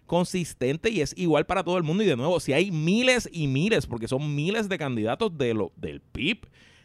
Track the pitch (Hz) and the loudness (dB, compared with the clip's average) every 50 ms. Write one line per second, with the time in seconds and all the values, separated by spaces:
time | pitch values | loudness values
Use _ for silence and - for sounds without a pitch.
0 | _ - 165 175 180 - - 143 147 - - - 123 127 139 165 - 226 226 180 | _ 0 0 0 0 0 -2 -4 -4 -4 -4 -2 -2 0 0 0 -2 -2 0 0
1 | 143 127 - - 180 170 151 147 156 - 180 190 175 156 185 185 170 151 165 202 | -2 -2 -2 -2 2 4 4 4 4 2 0 -2 0 0 0 0 0 0 2 2
2 | 220 190 143 117 127 165 180 165 - - 127 147 190 202 175 156 151 170 196 226 | 4 2 2 2 2 0 0 0 0 2 2 2 2 2 0 -2 2 2 2 4
3 | 254 254 254 240 - - - 170 151 139 131 135 165 220 226 165 - - 120 113 | 4 4 2 2 0 -4 -6 -4 -2 0 0 2 2 2 2 0 0 -2 -6 -6
4 | 110 110 131 135 151 151 147 143 147 180 208 226 214 196 196 165 156 139 123 113 | -4 -2 -2 -2 -2 -2 -4 -2 -2 -2 -2 -2 -2 -2 -4 -4 -4 -4 -2 -2
5 | 104 110 165 - 226 220 170 147 131 120 113 107 95 - - - - 80 73 71 | 0 -2 0 0 -2 -4 -2 -2 0 0 0 0 -2 -2 -6 -8 -10 -10 -10 -10
6 | - _ - - 120 - 120 - - - _ - - - - - _ | -14 _ -8 -4 -2 -2 -4 -4 -8 -20 _ -20 -20 -20 -20 -20 _